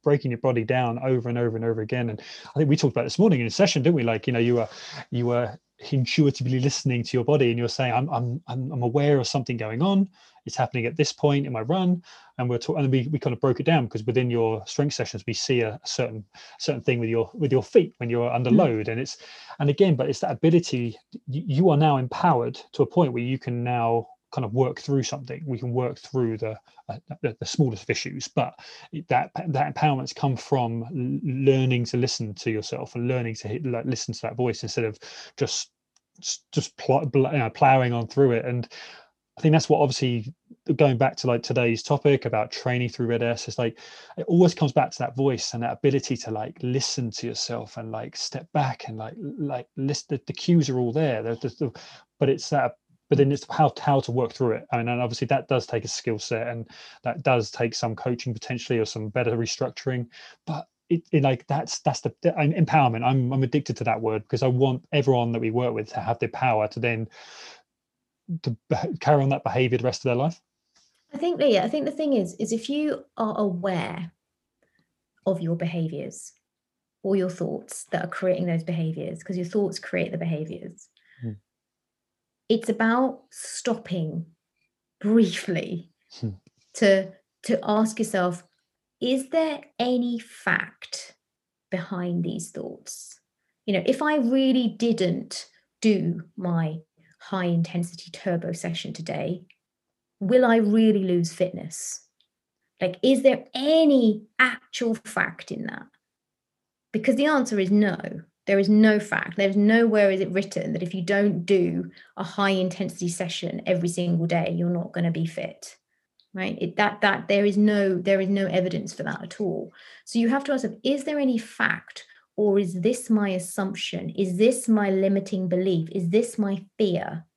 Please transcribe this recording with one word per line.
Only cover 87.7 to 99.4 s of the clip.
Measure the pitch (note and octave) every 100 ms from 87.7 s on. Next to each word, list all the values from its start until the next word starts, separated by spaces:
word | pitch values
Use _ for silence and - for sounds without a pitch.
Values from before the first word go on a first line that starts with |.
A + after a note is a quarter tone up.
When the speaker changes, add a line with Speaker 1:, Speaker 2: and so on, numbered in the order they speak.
| G#3+ A3 -
Speaker 2:
yourself, | A3 G3 F3+ E3+ _ _ _ _ _ _
"Is | B3 C4 C4+
there | E4 D#4+ C#4+ - _
any | B3 B3 A#3+ A#3
fact | - - - - - _ - - - _ _ _ _ _ _
behind | F#3 E3+ F#3 F3+ F3
these | E3+ - E3
thoughts?" | - - - - - - - _ _ _ _ -
You |
know, | F#3+ F3
if | C4+
I | D4+ D4+
really | A#3 C4 C4 C4 A#3
didn't | - A#3 A3+ F3+ E3+ - - - _ _ _
do | A3 G3 E3 E3 - -
my | F3+ E3+ D#3+ D#3+ _ _ _ _
high | - F#3+ F3+
intensity | E3+ E3 F3 E3+ - -
turbo | - G3+ E3+ E3+
session | E3+ F3+ E3 -
today, | - D#3+ - - F3+